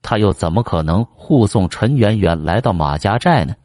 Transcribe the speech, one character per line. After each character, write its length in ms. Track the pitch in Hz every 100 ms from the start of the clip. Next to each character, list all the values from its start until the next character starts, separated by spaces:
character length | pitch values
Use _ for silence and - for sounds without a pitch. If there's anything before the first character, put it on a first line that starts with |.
他 160 | - 110
又 160 | 104
怎 180 | - 82
么 120 | 92
可 180 | 117 85
能 240 | 80 85 117
护 320 | _ - 147 104
送 240 | 113 90
陈 260 | - 110 143
圆 220 | 104 110
圆 240 | 90 82
来 160 | 76 98
到 140 | 123
马 240 | 90 73 73
家 220 | 101 117
寨 260 | 180 151 71
呢？ 80 | -